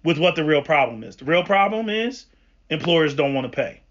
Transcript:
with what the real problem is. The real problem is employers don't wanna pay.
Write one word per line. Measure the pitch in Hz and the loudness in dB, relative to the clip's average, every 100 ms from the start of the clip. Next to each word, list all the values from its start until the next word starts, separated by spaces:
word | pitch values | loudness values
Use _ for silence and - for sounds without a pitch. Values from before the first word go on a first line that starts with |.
with | 165 151 | -2 2
what | 180 | 0
the | 170 | 0
real | 151 147 | 2 0
problem | 143 147 123 113 | 2 2 2 -2
is. | 110 - | -14 -12
The | |
real | 135 175 | 0 0
problem | 175 196 196 220 220 | 2 2 2 0 -4
is | 214 233 269 - _ _ _ _ | -4 -4 -8 -20 _ _ _ _
employers | 156 175 165 156 | -4 2 2 2
don't | 139 139 | 0 0
wanna | 135 127 | -2 -4
pay. | - 117 - _ | -6 -6 -8 _